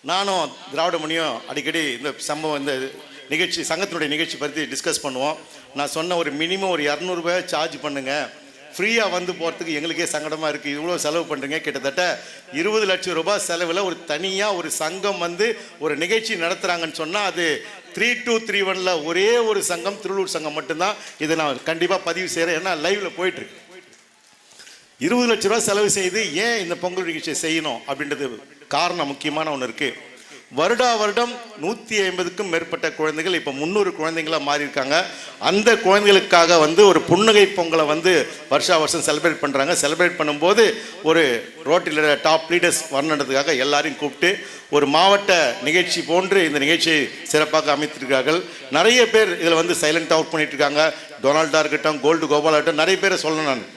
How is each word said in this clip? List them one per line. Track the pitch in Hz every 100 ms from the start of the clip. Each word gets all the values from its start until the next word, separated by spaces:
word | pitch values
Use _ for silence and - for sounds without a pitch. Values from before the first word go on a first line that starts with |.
| 131
நானும் | 180 202 190 147 - -
திராவிடமணியும் | 143 170 170 156 165 156 113 -
அடிக்கடி | 139 143 160 151 120
இந்த | 143 123
சம்பவம், | - 151 156 147
இந்த | 139 131 135 147 - - -
நிகழ்ச்சி, | 156 180 170
சங்கத்தினுடைய | 143 165 196 170 151 151
நிகழ்ச்சி | 160 139
பத்தி | 147 143 139
டிஸ்கஸ் | 127 170 135 143
பண்ணுவோம். | 127 143 156 - - - 131
நான் | 143 160
சொன்ன | 170 175
ஒரு | 160 143
மினிமம் | 165 190 190
ஒரு | 165 147
இருநூறு | 147 180 175
ரூபாய் | 170 180 175
சார்ஜ் | 156 160 143 147
பண்ணுங்க, | 139 131 147 123 - - - - -
ஃப்ரீயா | 202 233 202 180
வந்து | 180 175
போறதுக்கு | 165 160 165 147
எங்களுக்கே | 165 151 165
சங்கடமா | 151 151 156 156
இருக்கு, | 147 147 143
இவ்வளவு | 165 170 147
செலவு | 165 143
பண்றீங்க. | 143 139 156 151
கிட்டத்தட்ட | 139 139 139 180 135 - - - 143
இருபது | 185 214 202
லட்சம் | 185 185 160
ரூபாய் | 165 202 -
செலவுல | 170 175 175 196
ஒரு | 170 -
தனியா | 151 190 190 208 185
ஒரு | 160 -
சங்கம் | 160 185 202 185 175
வந்து | 175 226 220 - -
ஒரு | 151 147
நிகழ்ச்சி | 175 220 220 202
நடத்துறாங்கன்னு | 170 180 190 170 165 -
சொன்னா | 160 202 196
அது | 175 165 131 - - - -
த்ரீ | 233 233 240
டூ | 226 226
த்ரீ | 202 190
ஒன்ல | 185 185 170 151
ஒரே | 170 202 240 220
ஒரு | 202 190
சங்கம், | 175 180 202
திருவள்ளூர் | 180 196 185 165
சங்கம் | 156 151
மட்டும்தான். | 156 156 185 202 - - 151
இதை | 160
நான் | 151 127 -
கண்டிப்பா | 165 175 190 170
பதிவு | 165 185 170
செய்றேன், | 165 160
ஏன்னா | 190 165 160
லைவ்ல | 208 185 143
போயிட்டு | 180 156
இருக்கு. | 104 - - - - - _ _ _ _ _ - - - _ _ 156
இருபது | 247 240
லட்ச | 220 196
ரூபா | 226 208
செலவு | 202 208 202
செய்து | 180 202 196 151 226
ஏன் | 233
இந்த | 170 170
பொங்கல் | 180 180 175
நிகழ்ச்சியை | 156 160 135 165
செய்யணும் | 165 156 117 123
அப்படின்றது | 135 147 143 135 110 - - - 143
காரணம் | 175 175 143
முக்கியமான | 139 151 151 156
ஒண்ணு | 139 123
இருக்கு. | 110 135 - - - - - _ 131
வருடா | 170 233 247 226
வருடம் | 208 208 240 240 - -
நூத்தி | 170 226 - 220
ஐம்பதுக்கும் | 190 180 170 175 196
மேற்பட்ட | 165 165 170 160 -
குழந்தைகள் | 156 151 170 170
இப்ப | 135 135
முந்நூறு | 156 208 190 160
குழந்தைங்களா | 156 165 156 160 143
மாறி | 147 143
இருக்காங்க. | 143 135 156 190 - - - 127
அந்த | 196 214 226 185
குழந்தைகளுக்காக | 202 208 196 - 175 170 170 151
வந்து | 170 208
ஒரு | 160 131
புன்னகை | 175 220 208 190 185
பொங்கலை | 165 160 151
வந்து | 151 175 170 120 - -
வருஷா | 151 - 165
வருஷம் | 151 165 160
செலிப்ரேட் | 151 165 147
பண்றாங்க. | 143 135 139 170
செலிப்ரேட் | 143 160 175 170
பண்ணும்போது | 151 147 170 208 208 - - - 151
ஒரு | 165 147 117 - - 139
ரோட்டரியில | 175 170 151 151 139 156
டாப் | 160 160
லீடர்ஸ் | 170 175 - - 139
வரணுன்றதுக்காக | 156 151 131 135 147 139 135
எல்லாரையும் | 147 151 127
கூப்பிட்டு | 147 139 175 185 - - - 147
ஒரு | 143 156
மாவட்ட | 190 202 202 175 139 113 131
நிகழ்ச்சி | 175 180 170 139
போன்று | 175 185 196 160
இந்த | 147 143
நிகழ்ச்சியை | 165 165 156 120 - -
சிறப்பாக | 151 151 156 147 143
அமைத்திருக்கிறார்கள். | 151 - 131 135 131 170 180 - 131 143
நிறைய | 202 247 226 220
பேர் | 208 175
இதுல | 170 165
வந்து | 170 170
சைலண்டா | 151 165 156 160
ஒர்க் | 156 160
பண்ணிட்டு | 151 143
இருக்காங்க. | 147 147 156 151 - 143 131
டொனால்டா | 151 160 156
இருக்கட்டும், | 151 151 156 147 143
கோல்டு | 165 151
கோபாலா | 147 156 151
இருக்கட்டும், | 151 156 165
நிறைய | 185
பேரை | 196 185 156
சொல்லணும் | 156 151
நான். | 123 98